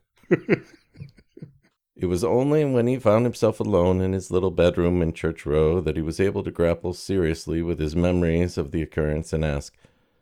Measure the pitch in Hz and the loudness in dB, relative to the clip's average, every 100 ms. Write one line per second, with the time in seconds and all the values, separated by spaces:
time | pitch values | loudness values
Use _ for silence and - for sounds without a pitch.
0 | _ _ - 180 - 208 - - _ - | _ _ -4 -2 0 -4 -4 -20 _ -20
1 | 139 _ _ - - _ _ _ _ - | -20 _ _ -20 -20 _ _ _ _ -6
2 | 90 92 95 117 139 151 147 123 120 131 | -2 0 2 2 2 2 2 2 0 0
3 | 107 110 123 - 110 - 104 95 90 92 | 2 4 2 0 0 0 0 2 4 2
4 | 92 95 - 90 92 85 87 87 87 90 | 0 -2 -2 0 0 2 2 4 2 2
5 | 82 - 82 82 71 76 78 90 78 80 | 0 -2 -4 -4 -2 2 2 2 0 -2
6 | 78 80 98 101 92 - 85 82 90 90 | -4 0 0 -2 -4 0 0 0 -4 -8
7 | - 95 80 80 - 82 85 80 78 80 | -2 0 0 -2 -4 -4 -2 -2 -2 0
8 | 87 90 85 82 90 92 71 82 76 - | 2 2 2 2 0 -4 -4 -4 -4 -2
9 | 76 78 - 80 78 71 - - _ _ | -2 -2 -4 -2 -2 -4 -8 -16 _ _
10 | _ _ | _ _